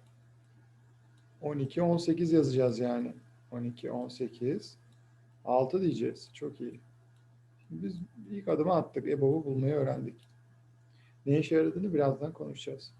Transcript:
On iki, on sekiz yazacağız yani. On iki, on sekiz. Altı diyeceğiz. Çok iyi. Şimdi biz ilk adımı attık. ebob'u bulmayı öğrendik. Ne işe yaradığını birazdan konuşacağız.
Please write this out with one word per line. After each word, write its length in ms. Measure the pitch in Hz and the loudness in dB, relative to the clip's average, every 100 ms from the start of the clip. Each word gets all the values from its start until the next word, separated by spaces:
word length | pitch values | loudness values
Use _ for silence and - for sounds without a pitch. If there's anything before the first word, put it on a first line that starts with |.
| - _ _ _ _ _ _ _ _ _ _ - _ _ | -20 _ _ _ _ _ _ _ _ _ _ -20 _ _
On 160 | 147 147 | -6 -4
iki, 240 | 135 - | -4 2
on 140 | 175 170 | 4 4
sekiz 360 | 170 165 170 | 2 2 6
yazacağız 460 | 160 135 127 123 113 | 6 6 4 2 2
yani. 340 | 123 120 120 - - - _ | 0 0 -4 -8 -18 -20 _
On 140 | 120 | -8
iki, 260 | 120 120 123 | -8 -6 -6
on 180 | 120 123 | -6 -8
sekiz. 680 | - 123 - 123 190 - - _ - _ _ _ _ | -6 -8 -4 -4 -4 -8 -18 _ -20 _ _ _ _
Altı 360 | - 127 135 185 | 0 2 2 2
diyeceğiz. 480 | 180 113 113 - - | 0 0 -2 -4 -12
Çok 260 | - 147 - | -12 -12 -8
iyi. 200 | 123 120 - _ _ _ _ _ _ _ | -10 -12 -20 _ _ _ _ _ _ _
Şimdi 260 | - 160 | -14 -8
biz 160 | 196 175 180 - 196 | -8 -8 -12 -14 -12
ilk 180 | 202 196 | -8 0
adımı 240 | 156 160 | 2 4
attık. 340 | 175 - 139 156 | 2 0 -4 -2
ebob'u 360 | 143 135 156 | 2 4 2
bulmayı 300 | 147 131 135 | 0 0 0
öğrendik. 540 | 151 131 123 - - - _ _ _ _ _ _ _ _ _ - | 2 0 -2 -6 -12 -20 _ _ _ _ _ _ _ _ _ 0
Ne 120 | 147 | 2
işe 160 | 151 | 4
yaradığını 400 | 160 160 175 202 | 2 2 0 -2
birazdan 380 | 156 139 135 147 | 2 2 0 -6
konuşacağız. 640 | 160 147 139 - 135 - - | -8 -12 -10 -10 -12 -14 -20